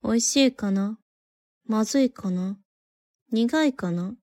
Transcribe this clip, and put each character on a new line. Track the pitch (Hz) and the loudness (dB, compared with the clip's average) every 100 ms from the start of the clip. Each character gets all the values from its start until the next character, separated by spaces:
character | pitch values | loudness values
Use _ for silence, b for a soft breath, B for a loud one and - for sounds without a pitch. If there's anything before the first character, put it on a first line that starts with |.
美 | 220 | 0
味 | 233 | 0
し | 233 285 | 2 2
い | 269 262 | 2 2
か | 202 | -2
な？ | 196 202 220 _ _ _ _ _ _ _ | -2 -2 -6 _ _ _ _ _ _ _
ま | 220 | -2
ず | 220 277 | 0 2
い | 254 | 0
か | - 190 | 0 -6
な？ | 180 185 202 _ _ _ _ _ _ _ | -4 -6 -8 _ _ _ _ _ _ _
苦 | 220 240 311 311 | 0 0 2 0
い | |
か | 262 180 | 0 -4
な？ | 175 185 240 | -4 -6 -10